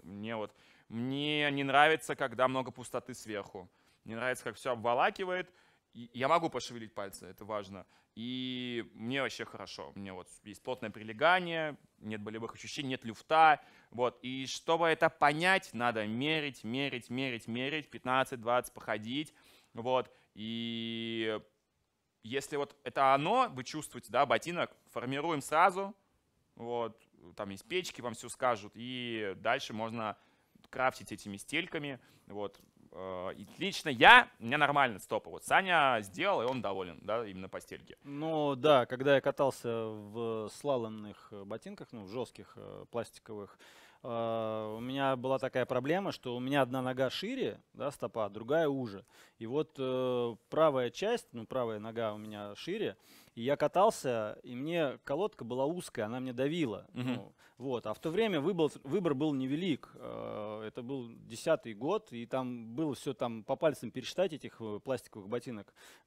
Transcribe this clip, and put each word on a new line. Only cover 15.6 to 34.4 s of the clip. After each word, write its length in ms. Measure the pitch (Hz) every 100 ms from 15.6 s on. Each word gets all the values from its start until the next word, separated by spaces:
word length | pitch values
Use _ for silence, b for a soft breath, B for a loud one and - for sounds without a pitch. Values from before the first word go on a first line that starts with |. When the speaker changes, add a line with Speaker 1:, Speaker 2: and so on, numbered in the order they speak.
| -
Speaker 1:
надо 340 | 113 120 110 107
мерить, 560 | 113 147 156 147 123
мерить, 480 | 110 127 139 123 -
мерить, 380 | 123 135 117 -
мерить, 420 | 117 131 156 143
пятнадцать 500 | 117 127 131 131 127
двадцать 320 | 113 123 120
походить. 600 | - - 110 107 135 151 - b b b
Вот. 380 | 113 117 127 120 b b
И 1080 | - 110 117 117 117 113 113 113 113 110 107 - _ _ _ _ _ _ _
если 340 | 113 131 - 143
вот 200 | 139 -
это 300 | 123 147 135
оно, 340 | 139 160 240 240
вы 140 | 135
чувствуете, 480 | 127 156 - 123 -
да, 140 | 120 135
ботинок, 440 | 113 160 175 120 - _
формируем 480 | 120 120 139 160 151
сразу. 540 | - 156 190 185 196 - _ _ _ _ _ -
Вот. 440 | 117 120 113 101 _ 107 82 87
Там 140 | 101
есть 160 | 98 -
печки, 340 | 180 175 -
вам 140 | 120
все 140 | 110 120
скажут. 440 | - 127 113 101 110
И 580 | 123 127 120 113 104 90
дальше 340 | 104 135 -
можно 440 | 113 110 113 107 - b b b b _
крафтить 400 | 127 127 - 101
этими 240 | 107 104 98
стельками. 600 | - 147 175 160 143 127 b b b
Вот. 320 | 101 101 - _ _ -
Э, 400 | 87 95 90 92 76
и 100 | 101 -
лично 300 | 185 - 160
я, 400 | 123 170 247 - -